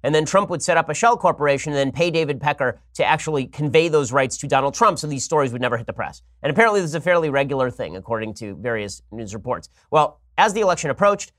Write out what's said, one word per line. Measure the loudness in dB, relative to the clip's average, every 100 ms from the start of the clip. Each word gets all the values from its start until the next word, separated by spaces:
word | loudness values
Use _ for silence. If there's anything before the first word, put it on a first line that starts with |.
| 2
And |
then | 0 2
Trump | 0 0
would | -4
set | 0 0
up | 0
a |
shell | 2 2 4
corporation | 0 2 0 0 0
and | 0
then | -2
pay | 0 0
David | 0 -2 -2
Pecker | -2 0 -2 -4 _ -2
to | 0
actually | 2 0 -4 -4
convey | -4 2 4 4
those | 2 2
rights | 0 0 -4
to | 0
Donald | 0 0
Trump | 2 2 2
so | -6
these | -6
stories | -2 0 0
would | 0
never | -2 -2
hit | -6
the |
press. | -8 -10 -10 _ _
And | -2
apparently | 2 4 2
this | 0
is | -4
a |
fairly | 0 2 2
regular | 0 -2 -2 -2
thing, | -4 -10 -10
according | -6 -6 -6 -10
to | -12 -8
various | -6 -4 -6 -12 _
news | -14 -12
reports. | -10 -8 -8 -8 _ _
Well, | 2 2 -2 _ 2
as | 2
the | 4
election | 0 0 -2
approached | 2 2 2 -6